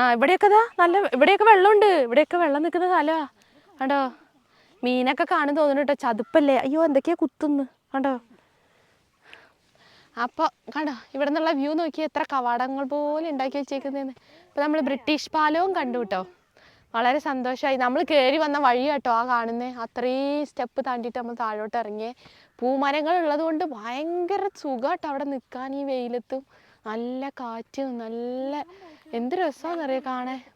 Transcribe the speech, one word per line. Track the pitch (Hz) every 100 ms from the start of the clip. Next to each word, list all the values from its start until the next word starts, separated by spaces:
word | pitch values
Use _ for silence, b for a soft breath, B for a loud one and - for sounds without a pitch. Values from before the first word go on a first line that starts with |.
| 247 240
ഇവിടെയൊക്കെ | 277 381 415
ദാ | 427 466 -
നല്ല, | 349 370 403 254
ഇവിടെയൊക്കെ | 302 392 427
വെള്ളമുണ്ട്. | 415 381 427 415 349 240
ഇവിടെയൊക്കെ | 247 302 359
വെള്ളം | 330 285
നിൽക്കുന്ന | 330 349 359
സ്ഥലമാ. | 359 294 320 277 - b b b -
കണ്ടോ, | 262 277 262 226 _ _ _ b b _
മീനൊക്കെ | 247 254 254 285 339
കാണും | 349 285 294
തോന്നുന്നു | 302 277 285
ട്ടോ. | 285
ചതുപ്പല്ലേ. | 254 220 233 320 285 262
അയ്യോ, | 269 302 330
എന്തൊക്കെയാ | 277 294 339
കുത്തുന്നു. | 311 - 302 285 262 _ _
കണ്ടോ. | 269 269 254 - b b b b b b b _ _ B B B B _ b b b b -
അപ്പൊ | 240 - 311 - -
കണ്ടോ, | 277 302 240 -
ഇവിടെ | 269 285
നിന്നുള്ള | 311 320 294
വ്യൂ | 277 311
നോക്കി, | 330 285 311
എത്ര | - 311
കവാടങ്ങൾ | 277 240 240 254 269 277
പോലെ | 294 294 302 330
ഉണ്ടാക്കി | 277 262 277
വെച്ചേക്കുന്നതെന്ന്. | 277 277 269 277 269 254 b b b
ഇപ്പൊ | -
നമ്മൾ | 294 311 269
ബ്രിട്ടീഷ് | 269 - 302 - 311
പാലവും | 302 311 381 359
കണ്ടു | 269 240 214
ട്ടോ. | 190 185 - _ b b b b
വളരെ | 226 247 285 302
സന്തോഷമായി. | 262 254 254 294 269
നമ്മൾ | 247 262 339
കയറി | 302 254 302
വന്ന | 311 285
വഴി | 277 247 269
കേട്ടോ | 285 262 226
ആ | 247
കാണുന്നേ. | 240 233 233 247 247
അത്രയും | 233 - 247 262 277 294 285
സ്റ്റെപ്പ് | - 247 - 262
താണ്ടിയിട്ട് | 247 233 247
നമ്മൾ | 233 233
താഴോട്ട് | 226 214 214 240
ഇറങ്ങിയേ. | 220 214 220 247 b b b _
പൂമരങ്ങൾ | 240 269 277 294 302 359
ഉള്ളത് | 330 294 320
കൊണ്ട് | 311 339 247
ഭയങ്കര | 233 247 320 349 349 403 392 -
സുഖാട്ടോ | 294 254 269 359 320
അവിടെ | 277 285
നിൽക്കാൻ. | 269 - 247 262 277
ഈ | 277
വെയിലത്തും | 262 240 247 - 262 269 b b b 220
നല്ല | 220 240 254 277 -
കാറ്റും, | 247 226 226 - 269 240
നല്ല | 226 233 240 254 269 294 311 381 359 302 - 233
എന്ത് | 240 359
രസമാണെന്നറിയോ | 349 262 320 339 285 262 262
കാണാൻ. | 254 247 262 -